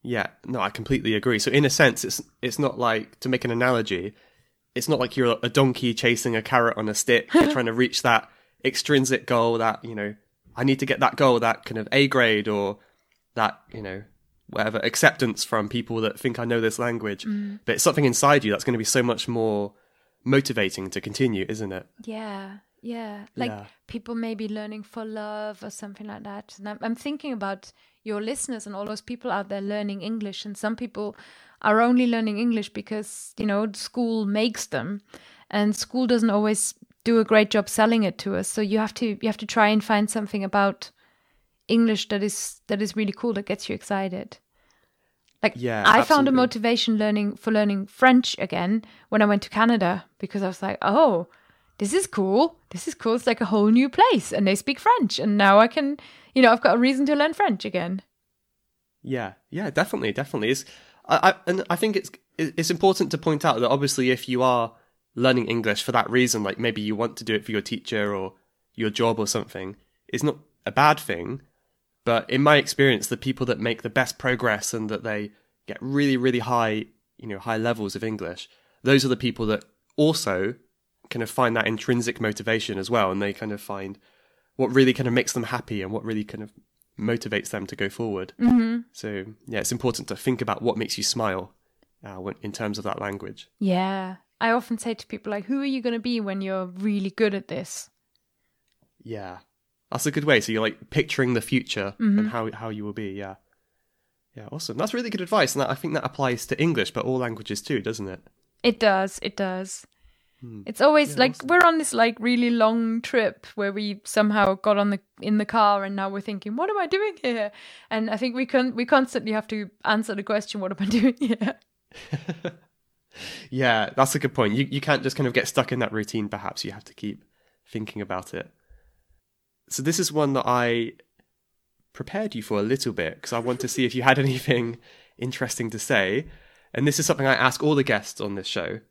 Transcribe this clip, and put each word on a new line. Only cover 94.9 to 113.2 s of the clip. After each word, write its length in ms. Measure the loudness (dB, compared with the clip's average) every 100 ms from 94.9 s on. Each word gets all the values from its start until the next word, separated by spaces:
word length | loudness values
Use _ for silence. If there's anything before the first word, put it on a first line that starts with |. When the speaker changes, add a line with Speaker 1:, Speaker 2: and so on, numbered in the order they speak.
Speaker 2:
to 120 | -8 -10
people, 220 | -12 -8
like, 140 | -8 -4
"Who 140 | -4
are 40 | -2
you 60 | -2
gonna 160 | -2 -4
be 220 | -2 -2
when 200 | -2 -4
you're 260 | -4 -4 -6
really 440 | -4 -2 0 -2
good 240 | 0 0
at 140 | 0 -6
this?" 420 | -10 -8 -14 -16 _ _ _ _ _ _ _ _ _ _ _
Speaker 1:
Yeah. 360 | -12 -12 -12 -16 _ _ _ _ _
That's 160 | -4 -2
a 40 |
good 140 | 0
way. 160 | 4 4
So 100 | 4
you're, 100 | 0
like, 280 | 0 -2 -4
picturing 440 | -2 0 0 2
the 60 | 2
future 540 | 0 -2 0 -6 -6 -2
Speaker 2:
Mm-hmm. 180 | 2 2
Speaker 1:
and 100 | 2
how, 200 | -2 -4
how 160 | -6 -8
you 140 | -8
will 80 | -8
be. 180 | -8 -8
Yeah. 240 | -8 -10 -14 _ _ _ _ _ _ _ _ _
Yeah, 140 | -20 -14
awesome. 260 | -12 -8 -4
That's 160 | -2
really 180 | -2 -4
good 100 | -6
advice. 340 | 0 2 2
And 80 | 0
I 120 | -2
think 200 | -2 -4
that 100 | -4
applies 400 | -6 -2 -2 -2 -4
to 140 | 0
English, 300 | 0 2 -2
but 140 | -4
all 140 | -4 -2
languages 440 | -4 -6 -8 -8
too, 180 | -4 -4
doesn't 280 | -2 -6 -8
it? 120 | -12 _ _ _ _
Speaker 2:
It 160 | 0 2
does. 380 | 2 2 -2 -6
It 140 | -10 -4
does. 500 | -6 -4 -8 -14 -18 _ _ _ _ _
Speaker 1:
Hmm. 220 | -16 -14 -12
Speaker 2:
It's 140 | 4
always 300 | 6 6 2
Speaker 1:
Yeah, 80 | 2
Speaker 2:
like, 100 | 0 0
Speaker 1:
awesome. 100 | 2
Speaker 2:
we're 180 | 6
on 140 | 6 4
this, 160 | 0
like, 240 | 2 2 2
really 300 | 0 2 2
long 500 | 4 4 4 0 -2
trip 460 | 0 0